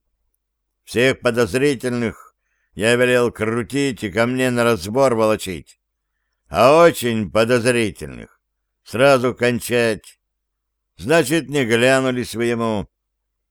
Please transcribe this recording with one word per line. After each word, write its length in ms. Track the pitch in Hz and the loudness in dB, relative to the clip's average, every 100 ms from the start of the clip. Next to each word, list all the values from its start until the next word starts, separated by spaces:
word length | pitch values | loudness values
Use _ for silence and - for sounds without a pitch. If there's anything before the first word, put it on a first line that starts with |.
| _ _ _ _ _ _ _ _ | _ _ _ _ _ _ _ _
Всех 360 | - 107 131 - | -8 -2 0 0
подозрительных 1160 | 123 117 113 117 143 123 123 120 117 - - _ _ _ _ | -2 0 0 0 0 -2 -4 -4 -4 -8 -16 _ _ _ _
я 220 | - 107 120 | -4 0 2
велел 360 | 123 123 120 | 2 2 0
крутить 720 | 95 107 117 120 139 139 110 | -2 -4 -4 -4 -4 -4 -4
и 80 | 107 | -6
ко 140 | 90 120 | -2 -2
мне 240 | 127 127 | 0 -2
на 140 | 120 | 0
разбор 520 | 117 113 87 120 135 113 | 0 0 -2 0 0 2
волочить. 640 | 110 107 - 82 - _ _ _ _ _ _ _ - | 0 0 -4 -12 -14 _ _ _ _ _ _ _ -6
А 340 | 95 123 156 | 2 4 6
очень 460 | 170 - 120 110 98 | 4 4 -2 -2 -2
подозрительных 1080 | 104 113 123 113 120 107 - 71 62 55 _ _ _ _ _ | 0 2 2 2 0 -2 -6 -14 -16 -20 _ _ _ _ _
сразу 520 | - 110 135 135 123 107 | -8 2 4 4 0 -2
кончать. 840 | 120 120 - 120 117 104 - _ _ _ _ _ _ _ _ - | -2 -2 -2 -2 0 -2 -8 _ _ _ _ _ _ _ _ -10
Значит, 540 | 90 165 127 165 127 | 0 0 2 -2 -2
не 160 | 143 120 | -4 0
глянулись 720 | 117 127 135 131 127 110 107 | 2 2 2 0 -4 -6 -4
вы 100 | 117 | -4
ему. 420 | 117 113 107 - _ _ _ _ _ _ | -2 -2 -4 -8 _ _ _ _ _ _